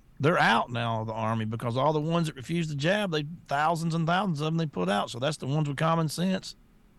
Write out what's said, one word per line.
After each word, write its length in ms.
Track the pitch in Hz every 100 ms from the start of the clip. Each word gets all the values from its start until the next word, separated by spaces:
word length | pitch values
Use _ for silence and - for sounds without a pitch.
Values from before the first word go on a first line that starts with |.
| - -
they're 200 | 139 156
out 320 | 170 220 131
now 300 | 120 117 113
of 40 | 110
the 60 |
Army 320 | 110 110 113
because 320 | 107 113 123 123
all 160 | 143
the 80 | 156
ones 260 | 156 170 160
that 100 | 135
refused 340 | 117 170 156
the 40 |
jab, 380 | 147 156 208 202
they, 120 | 151 147 170 -
thousands 460 | 143 156 170 170
and 120 | 165 160
thousands 340 | 180 202 143
of 60 | 156
them 100 | 165
they 100 | 160
put 220 | 185 180
out. 220 | 202 147
So 80 | 117
that's 180 | 139 151
the 100 | 131
ones 220 | 151 147
with 80 | 135
common 320 | 165 165 160
sense. 480 | - 185 190 - - - - -